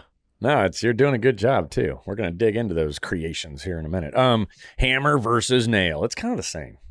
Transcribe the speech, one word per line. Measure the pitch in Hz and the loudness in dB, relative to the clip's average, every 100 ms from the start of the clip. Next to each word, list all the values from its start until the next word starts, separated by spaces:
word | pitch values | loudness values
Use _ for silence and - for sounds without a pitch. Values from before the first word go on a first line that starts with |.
| - _ _ - | -8 _ _ -4
No, | 123 143 | 0 2
it's, | 95 - | 2 0
you're | 113 | 0
doing | 113 143 120 | 2 2 4
a | |
good | 120 95 | 0 2
job | 113 120 76 | 2 2 0
too. | 127 78 67 - | -2 -2 -4 -8
We're | 104 | -6
gonna | 92 | -4
dig | 87 113 107 | 0 0 0
into | 113 82 | -2 0
those | 78 71 | -2 -4
creations | - 87 82 78 80 71 | -6 -6 -4 -8 -10 -10
here | 95 82 | -8 -6
in | 78 | -4
a | |
minute. | 92 76 - | -4 -2 2
Um, | 127 113 98 - - - | 2 2 0 -8 -16 -2
hammer | 131 131 147 147 | 2 2 2 2
versus | 113 120 - 127 113 | 4 2 4 2 4
nail. | 107 87 76 107 | 4 2 0 -4
It's | - | -4
kinda | 233 170 | -6 -4
the | |
same. | - 82 62 - - | -6 -8 -12 -16 -20